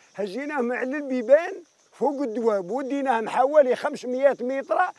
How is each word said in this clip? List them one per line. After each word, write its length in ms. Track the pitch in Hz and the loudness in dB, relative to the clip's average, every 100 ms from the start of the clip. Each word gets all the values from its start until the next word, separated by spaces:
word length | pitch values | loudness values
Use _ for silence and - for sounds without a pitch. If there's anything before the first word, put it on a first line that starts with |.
| _ - | _ -8
هزيناهم 560 | 202 214 294 294 240 | -6 -6 -4 -2 -2
على 260 | 233 254 294 | -2 -4 -4
البيبان 680 | 285 254 226 294 359 392 - _ _ | -4 -2 4 4 4 -8 -16 _ _
فوق 300 | - 254 277 | -4 -2 -2
الدواب، 500 | 269 214 226 202 175 | -4 -2 0 0 -2
وديناهم 580 | 254 262 277 269 226 214 | -6 -4 -2 0 -2 0
حوالي 460 | 214 269 302 254 226 | 0 4 6 4 2
خمسمية 640 | 302 277 247 254 277 240 | -2 -4 -4 2 2 2
متر 360 | 247 269 - 320 359 | -2 -4 -2 0 0